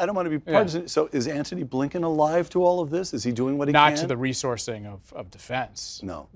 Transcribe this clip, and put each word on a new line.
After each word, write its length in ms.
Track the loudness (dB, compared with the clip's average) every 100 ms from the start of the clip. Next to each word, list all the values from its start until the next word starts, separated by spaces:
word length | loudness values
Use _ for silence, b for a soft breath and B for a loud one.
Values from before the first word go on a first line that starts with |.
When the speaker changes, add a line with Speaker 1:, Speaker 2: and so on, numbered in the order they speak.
Speaker 1:
I 20 |
don't 120 | 0 0
wanna 140 | -2
be 120 | -4 2
Speaker 2:
Yeah. 60 |
Speaker 1:
partisan. 340 | 2 2 0 -2
So 200 | -2 0
is 160 | 0 -2
Antony 360 | -2 -4 -6
Blinken 380 | -4 -2 -2 -2
alive 480 | 0 2 2 2 0
to 140 | 2
all 160 | 2 2
of 100 | 0
this? 240 | -4 -4
Is 80 | -4
he 80 | -2
doing 260 | -2 0 0
what 120 | 4
he 40 |
Speaker 2:
Not 180 | 8 8
Speaker 1:
can? 60 | 6
Speaker 2:
to 80 | -2
the 80 | -2
resourcing 720 | -2 -2 -4 -4 -6 -10 -12
of, 200 | -16 -16
of 180 | -16 -14
defense. 720 | -16 -8 -6 -6 -10 -14 -12
Speaker 1:
No. 100 | -10
Speaker 2:
Not 140 | -12 -14